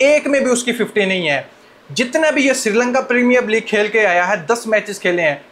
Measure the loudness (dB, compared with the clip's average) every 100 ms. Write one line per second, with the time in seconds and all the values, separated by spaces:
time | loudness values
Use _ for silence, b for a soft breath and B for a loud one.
0 | 2 2 2 0 0 0 -2 -4 -2 -2
1 | 0 0 -2 -2 -4 B B B -8 -6
2 | -2 0 2 2 2 0 0 0 0 0
3 | 0 2 2 2 2 -2 0 -2 0 2
4 | 2 2 0 -2 -2 -4 0 -2 -2 -4
5 | -2 0 0 -2 -8